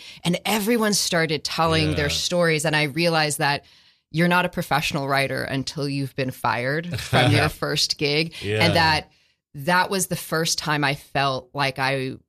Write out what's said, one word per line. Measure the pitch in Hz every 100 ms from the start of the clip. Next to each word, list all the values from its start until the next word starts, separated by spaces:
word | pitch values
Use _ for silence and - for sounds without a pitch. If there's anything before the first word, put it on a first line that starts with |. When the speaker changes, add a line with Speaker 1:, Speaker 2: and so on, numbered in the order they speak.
| - -
Speaker 1:
and | 175 175
everyone | 196 214 202 240 214
started | 202 - 175 160 151
telling | - - 165 160 156
Speaker 2:
Yeah. |
Speaker 1:
their | 151 143
stories. | - - 175 170 156
And | 156
I | 151
realized | 151 139 170 160 151 143
that | 147 143 - _ _ _ _
you're | 156 175
not | 180
a | 175
professional | - - 139 - 151 139
writer | 135 135 131
until | 123 135 131 147 143
you've | 139 135 -
been | 131
fired | - 120 113 127 151 170 156
Speaker 2:
<laughs> |
Speaker 1:
from | - - 123
your | - 151
first | - 147 147 - -
gig. | 143 147 165 -
Speaker 2:
Yeah. | 101 107
Speaker 1:
And | 170 165
that, | 160 151 - _ _ _ _
that | 147 139 180 -
was | 190 180
the | 170
first | - 160 165 -
time | - 151
I | 139
felt | 139 - 143 139 131 -
like | 143 139 131
I | 131 135 131 117